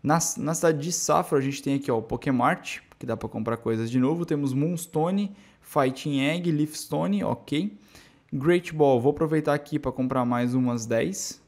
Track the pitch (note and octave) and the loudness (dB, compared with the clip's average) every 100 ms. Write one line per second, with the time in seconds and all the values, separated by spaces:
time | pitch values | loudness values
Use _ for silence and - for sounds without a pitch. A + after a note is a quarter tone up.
0 | C#3+ E3 D#3+ - C#3+ D#3+ E3+ D3+ D#3 E3+ | 2 2 0 -4 -4 2 2 2 -2 -4
1 | - D#3 D#3 D3 C3+ C#3 - C#3 C#3+ A#2 | 2 2 2 0 0 -4 -2 -2 0 -2
2 | A2 - - B2+ C3 F3+ - - _ - | -2 -6 0 2 2 0 -6 -14 _ -14
3 | B2 A2 A2 G#2+ A2 A2+ A2+ A2+ A2+ B2+ | -6 -6 -6 -6 -4 -2 -2 -2 0 2
4 | C3 E3 E3+ D3 C#3 C3 D#3 E3+ - D#3 | 2 0 -2 -2 0 0 -2 -2 -4 -2
5 | E3 G3 G3+ - - _ - D#3 C3+ C3 | 0 0 -2 -8 -20 _ -4 2 2 0
6 | D#3 C#3 C#3 E3+ F3 D3+ D3+ - - D3+ | -2 0 2 0 0 0 0 -4 -4 -2
7 | E3+ G3+ - - - D3 G3+ - - - | 0 0 0 -2 -2 -2 -2 -8 -20 -20
8 | - _ _ C#3+ C#3+ F3 F3 D#3 C#3+ B2+ | -20 _ _ -2 2 2 0 2 4 6
9 | B2+ D3 D#3+ D#3 D3+ D3 D3 D3+ C3+ B2+ | 4 2 2 2 2 -2 0 -4 -4 -2
10 | B2+ C3 A#2+ A#2+ B2 B2+ B2+ A#2+ A2+ A#2 | 0 0 2 2 2 2 2 0 0 0
11 | D3 G3 - - | 0 -2 -8 -12